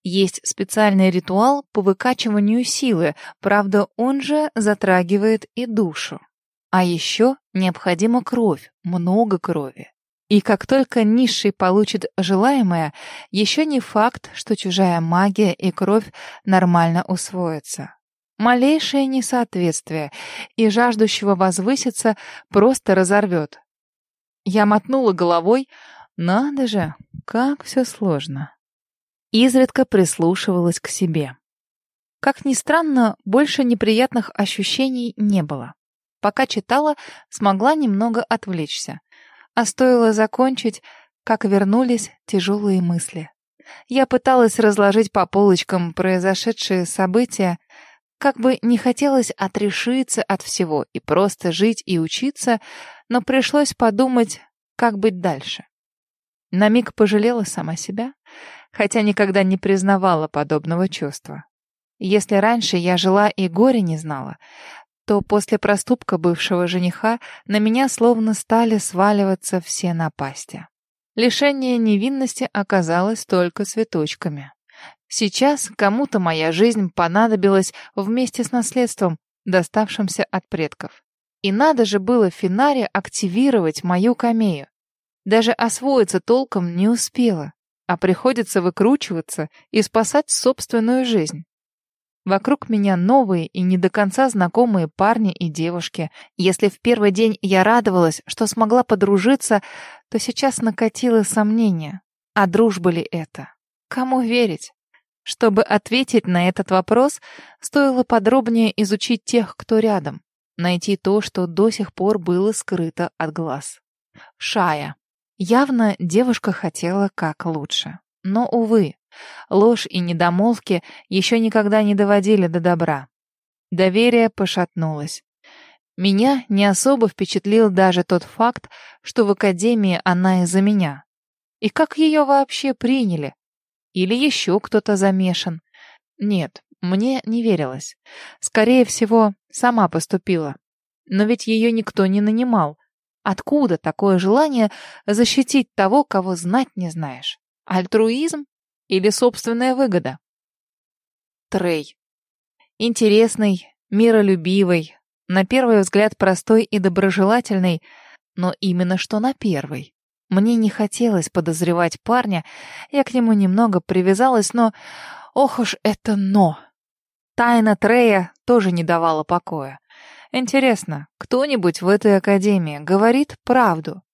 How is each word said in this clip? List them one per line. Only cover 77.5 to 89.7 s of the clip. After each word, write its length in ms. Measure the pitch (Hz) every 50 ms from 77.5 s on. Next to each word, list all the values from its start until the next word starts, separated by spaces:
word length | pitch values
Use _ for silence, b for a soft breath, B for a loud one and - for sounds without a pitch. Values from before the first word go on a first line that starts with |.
| 196 190 190 - B B B B B
вместе 480 | 202 196 202 226 247 254 - - - 233
с 80 | -
наследством, 640 | - 240 220 - - 254 247 226 - - 202 175 160 - _ _ _ _ _
доставшимся 800 | - 185 185 170 - - 214 220 - - - 208 185 - - 196 _
от 160 | - 185 _
предков. 560 | _ - 165 160 147 - _ - 170 _ _ _ _ _ _ _ _ _ _
И 100 | - 196
надо 340 | 190 220 277 320 311 240 226
же 140 | 190 202 202
было 300 | 185 208 247 240 214 180
Финаре 560 | - - - 185 180 214 269 294 285 262 214
активировать 1000 | - _ 196 - - - - - 185 175 220 262 277 247 214 170 160 151 - -
мою 320 | 175 180 180 196 240 247
камею. 520 | - - 233 233 226 220 202 165 139 139 _ _ _ _ _ _ _ _ _ _ _ _ 190
Даже 220 | 214 226 220 233
освоиться 680 | - - 233 226 - - 254 277 269 254 214 - - 180
толком 560 | _ - 233 262 269 - - 202 175 175 170
не 120 | 175 196
успела, 640 | 214 240 233 - - _ - 247 226 196 160 143 151 _ _ _ _ _ _ _
а 120 | - 180
приходится 640 | 170 - 185 180 - - 254 262 233 214 - - 196 175
выкручиваться 840 | 180 - - 196 233 277 285 - - 190 165 - - - - 151 156 b b b
и 140 | b